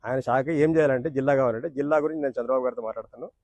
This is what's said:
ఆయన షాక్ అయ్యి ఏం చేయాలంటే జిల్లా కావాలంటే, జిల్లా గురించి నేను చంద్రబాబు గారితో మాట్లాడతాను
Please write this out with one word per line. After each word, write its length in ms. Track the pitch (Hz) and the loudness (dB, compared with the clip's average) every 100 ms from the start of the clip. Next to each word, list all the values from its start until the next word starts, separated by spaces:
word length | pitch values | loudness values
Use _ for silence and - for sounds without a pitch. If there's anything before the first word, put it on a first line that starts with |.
ఆయన 160 | 113 131 | -4 -4
షాక్ 280 | 127 127 139 | 0 0 0
అయ్యి 120 | 160 | 2
ఏం 80 | 156 | 4
చేయాలంటే 340 | 160 151 131 143 | 4 4 2 -2
జిల్లా 220 | 135 135 139 | -2 2 4
కావాలంటే, 320 | 127 113 160 | 2 0 -6
జిల్లా 280 | 135 143 156 | -4 0 2
గురించి 240 | 151 160 | 0 -2
నేను 140 | 143 123 | -2 -2
చంద్రబాబు 280 | 117 131 | 0 0
గారితో 180 | 127 120 | 0 -4
మాట్లాడతాను 440 | 110 110 110 117 - _ | -8 -10 -14 -16 -18 _